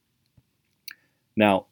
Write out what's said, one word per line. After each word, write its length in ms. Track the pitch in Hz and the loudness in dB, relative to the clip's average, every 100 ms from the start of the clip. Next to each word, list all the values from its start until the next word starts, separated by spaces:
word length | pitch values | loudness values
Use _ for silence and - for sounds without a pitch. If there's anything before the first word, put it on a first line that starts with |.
| _ _ _ _ _ _ _ _ - - _ _ _ - | _ _ _ _ _ _ _ _ -20 -20 _ _ _ 0
Now, 300 | 104 95 - | 0 0 -4